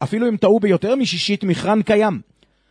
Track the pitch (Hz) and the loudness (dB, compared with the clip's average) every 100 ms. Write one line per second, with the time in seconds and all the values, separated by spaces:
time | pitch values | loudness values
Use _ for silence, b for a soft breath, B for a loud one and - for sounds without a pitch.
0 | 139 220 240 214 196 220 202 180 202 269 | -6 -2 -2 2 2 4 2 0 0 -2
1 | 233 170 - 202 196 143 170 214 - 208 | -2 -4 -4 -2 -2 -2 0 0 2 2
2 | 214 127 - _ _ _ _ | 0 -2 -10 _ _ _ _